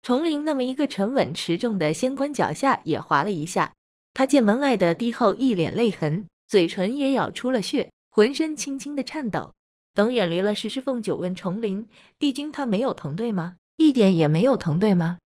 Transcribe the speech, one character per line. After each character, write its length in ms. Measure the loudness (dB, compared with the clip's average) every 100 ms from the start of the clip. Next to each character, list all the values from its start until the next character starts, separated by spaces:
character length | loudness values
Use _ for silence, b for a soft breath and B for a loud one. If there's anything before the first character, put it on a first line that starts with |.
崇 200 | 0 0
灵 220 | 0 -2 -2
那 80 |
么 100 | -2
一 120 | -2 -2
个 100 | -4
沉 300 | -2 0 0
稳 180 | -2
持 240 | -4 -4 -2
重 220 | -2 0
的 120 | 0
仙 240 | 0 -2 -2
官 160 | -4
脚 220 | -2 -2
下 260 | 0 0 0
也 180 | -2 -4
滑 220 | 0 0
了 80 | 0
一 120 | -4
下， 300 | -4 -4 -4 _ _ _ _
他 100 | -2
见 200 | 2 4
门 160 | 4 2
外 180 | 2 2
的 160 | 2
帝 180 | 0 -4
后 220 | 2 0
一 220 | 2 0 2
脸 180 | 0
泪 160 | 0 0
痕， 380 | 0 -2 -2 -6 _ _
嘴 200 | 2 2
唇 280 | 0 -4 0
也 180 | 0
咬 180 | 2 0
出 180 | -4 -2
了 100 | -2
血， 300 | 0 -4 -4 _ _
浑 200 | 2 2
身 240 | 2 -4 -4
轻 220 | -8 -8
轻 180 | -6 -8
的 60 |
颤 300 | -6 -6 -4
抖。 200 | -6 -8 _ _ _ _ 0
等 180 | 2
远 160 | 2 0
离 100 | 0
了 140 | 0
石 160 | -2 -6
室， 100 | -6
凤 220 | -4 -4
九 140 | -4 -4
问 200 | -4 -6
崇 240 | -6 -4
灵 280 | -4 -6 -10 b b _
：“帝 120 | -2
君 200 | -2 -8
他 160 | -6 -2
没 140 | 0
有 120 | 0
疼 220 | -4 -8 -4
对 160 | -4
吗？ 240 | -2 -6 -12 _ 2
一 140 | 4
点 240 | 6 4 6
也 120 | 4
没 160 | 4
有 120 | 4 2
疼 220 | 0 2
对 160 | 4
吗？” 240 | 2 0 -6